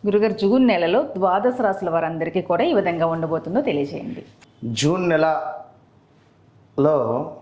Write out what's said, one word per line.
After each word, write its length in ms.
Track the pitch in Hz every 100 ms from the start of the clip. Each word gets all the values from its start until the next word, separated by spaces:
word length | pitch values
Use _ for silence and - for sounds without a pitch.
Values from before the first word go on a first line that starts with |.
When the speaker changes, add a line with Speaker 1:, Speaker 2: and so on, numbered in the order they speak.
| 208
Speaker 1:
గురుగారు, 260 | 208 214
జూన్ 340 | 202 196 247 254
నెలలో 360 | 185 170 208
ద్వాదశ 580 | 302 185 190 190 247 247
రాశుల 280 | 214 196 175
వారందరికీ 520 | 165 160 160 160 185
కూడా 220 | 180 170
ఈ 100 | 330
విధంగా 320 | 254 180 170 165
ఉండబోతుందో 560 | 165 165 160 165 196
తెలియజేయండి. 640 | - 147 143 156 - - - - - _ 117
Speaker 2:
జూన్ 440 | 110 147 180 175
నెలలో 2250 | 156 160 156 - - - - _ _ _ _ _ _ _ _ _ - 143 151 113 120 156 -